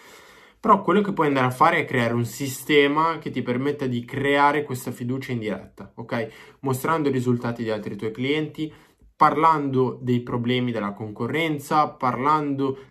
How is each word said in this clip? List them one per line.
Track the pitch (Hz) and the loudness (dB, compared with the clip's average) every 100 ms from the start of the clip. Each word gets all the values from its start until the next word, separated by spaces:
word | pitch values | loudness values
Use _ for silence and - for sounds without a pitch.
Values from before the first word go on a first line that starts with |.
| - - - - - _ | -20 -20 -20 -20 -20 _
Però | - 196 | 4 4
quello | - 202 | 4 2
che | 202 | 2
puoi | 156 147 | 0 2
andare | 135 123 | 4 2
a | |
fare | - 160 170 | 4 4 4
è | |
creare | 131 127 117 | 0 0 2
un | 120 | 0
sistema | 117 - 135 - - 147 143 147 160 160 | -2 -4 -6 -6 2 4 6 4 0 -2
che | 143 | -6
ti | 127 | -6
permetta | 123 123 143 143 135 | -4 -2 -2 -2 -4
di | 120 | -4
creare | 120 131 143 143 143 147 | -6 -4 0 4 4 2
questa | 147 127 127 | -2 -6 -8
fiducia | 120 123 131 131 | -6 -6 -6 -4
in | 120 | -6
diretta, | 107 95 - - 101 | -4 -6 -10 -18 -18
ok? | - 113 120 110 - - _ | -16 -8 -6 -6 -10 -20 _
Mostrando | 135 127 151 165 143 | -4 -2 0 0 2
i | |
risultati | 127 120 120 120 117 | 0 0 0 -2 -4
di | 110 | -4
altri | 107 107 | -4 -4
tuoi | 101 110 | -6 -6
clienti, | 117 131 151 151 - 151 - _ _ _ | -4 -2 -2 -4 -6 -8 -10 _ _ _
parlando | _ 151 147 160 156 139 131 123 - | _ 2 4 4 2 2 0 0 -2
dei | 123 120 | -2 -2
problemi | 123 123 120 123 123 | 0 -4 0 0 0
della | 110 101 | -2 -4
concorrenza, | 98 107 104 117 151 165 143 - 156 151 | -6 -10 -6 -4 -2 -2 -4 0 0 0
parlando | - 127 120 143 156 147 135 135 135 - | 0 -2 0 2 2 0 -2 -2 -4 -12